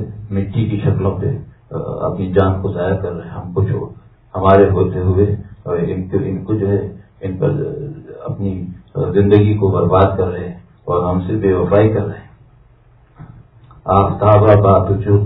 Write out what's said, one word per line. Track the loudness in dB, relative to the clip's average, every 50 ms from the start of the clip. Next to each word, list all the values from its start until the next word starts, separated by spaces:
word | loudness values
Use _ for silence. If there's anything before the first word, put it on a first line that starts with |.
| 0 -6 -12 -14 -10 -6
مٹی | -4 -4 -4 -2 -2 -2 -2 -2
کی | -2 -2
شکلوں | 0 0 0 0 0 -2 -2 -2
پہ | -4 -4 -4 -6 -8 -14 -20 _ _ -12 -10 -8 -8 -8 -8 -6
اپنی | -4 -4 -4 -4 -4 0
جان | 2 2 2 2 0 -2
کو | -4 -4 -4
ضائع | -4 -2 -2 -2
کر | -2 -4 -6
رہے | -8 -10 -12
ہیں، | -12
ہم | -14 -12 -12 -6 -2
کو | -2 0
چھوڑ، | 0 -2 -4 -6 -10 -14 -20 _ -20 _ _ _ _ -6
ہمارے | 0 2 4 6 6 6 4
ہوتے | 4 0 0 0 -2 -2
ہوئے | -2 0 2 2 2 2 0 -4 -8 -16 -20 -14 -8
اور | -6 -4
ان | -2 -2 -4 -4 -6 -6 -4
کو، | -4 -4 -4
ان | -4 -6 -6 -4
کو | -4 -4
جو | -2 0 0
ہے | -2 -2 -2 -6 -12 -14 -20 _ _ -12
ان | -10 -8 -6
پر | -2 -2 -2 -2 -2 -4 -6 -6 -8 -10 -12 -12 -14 -16 -18 -18 -14 -10
اپنی | -10 -8 -6 -4 -6 -4 -6 -8 -10 -12 -16 -18 _ -6 -6 -4 0 2
زندگی | 2 4 6 6 6 6 4 2
کو | 2 2 0
برباد | 2 2 0 2 4 4 4 2 2
کر | 0 -2
رہے | -2 -4 -6 -8
ہیں | -10 -12 -14 -18 _ _ _ -6
اور | -4 -2 -2 0
ہم | 0 -2 -2 -2
سے | -2 -4
بے | 0 0 2 2
وفائی | 2 0 2 4 4 4 4 2
کر | 0 -4
رہے | -4 -8 -12
ہیں۔ | -16 -20 -20 _ -20 _ _ _ _ _ _ _ _ _ _ _ _ _ _ -20 -20 -20 -20 -20 -20 _ _ -20 -20 -20 -20 -12 -4 0 2
آفتابہ | 2 2 2 0 0 4 4 6 6 6 6 6 6
بات | 6 6 4 4 4 0
اچو | -2 -2 2 2 2 2 2